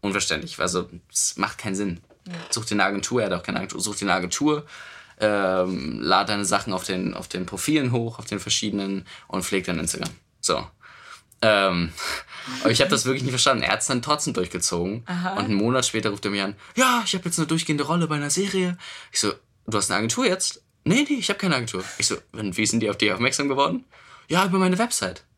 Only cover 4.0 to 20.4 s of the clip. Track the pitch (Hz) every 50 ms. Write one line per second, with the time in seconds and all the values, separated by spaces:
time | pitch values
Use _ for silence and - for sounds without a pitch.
4 | 101 101 90 92 90 90 - - 143 151 151 147 151 - - - - - - -
5 | - - - _ 107 107 104 101 98 92 92 92 92 92 95 - 67 78 60 53
6 | 55 76 92 92 101 95 107 101 101 95 101 101 101 - 98 92 - - 98 92
7 | 92 - 92 - - - - 92 92 85 - 92 - - 151 151 139 127 120 123
8 | 117 117 113 - - - 107 101 - - - - - 107 98 101 98 98 98 95
9 | 92 - - - - _ - 95 87 - - 95 87 - 90 82 - 85 - -
10 | - - - - _ _ _ _ - - 85 57 - - _ _ - - - -
11 | - - - - _ _ _ _ - 110 107 101 98 95 90 87 87 82 82 -
12 | - - - - - - - - - - - - - - 120 117 139 - 151 131
13 | - 127 131 135 127 135 127 127 - 143 135 117 64 - 101 110 - - 135 123
14 | 123 143 151 151 - - 127 - 90 87 - 90 85 - - 85 87 92 104 117
15 | 117 - 180 180 175 185 190 - 104 107 107 98 104 117 127 131 131 - - 113
16 | 101 110 101 95 - 107 101 101 98 101 104 - - - - - 254 262 247 240
17 | 220 185 - 190 175 175 170 - 160 156 160 165 160 - 156 143 143 131 160 175
18 | 170 156 156 147 143 143 143 - 196 202 190 190 180 180 180 175 - - - -
19 | - - - - - 208 - - _ _ _ _ _ - 110 104 98 - 101 95
20 | 107 120 - - 262 226 180 185